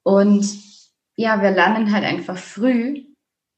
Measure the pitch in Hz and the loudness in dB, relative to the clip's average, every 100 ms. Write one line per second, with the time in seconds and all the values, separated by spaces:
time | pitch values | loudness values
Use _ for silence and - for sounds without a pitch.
0 | - 196 202 202 202 - - - _ _ | 0 4 4 4 0 -6 -18 -20 _ _
1 | _ - 220 214 196 185 175 220 214 208 | _ -6 -2 0 0 2 2 2 0 0
2 | - 160 - 180 - - 247 247 240 285 | -2 -4 -8 -12 -14 -4 0 0 -2 -8
3 | - _ _ _ _ | -12 _ _ _ _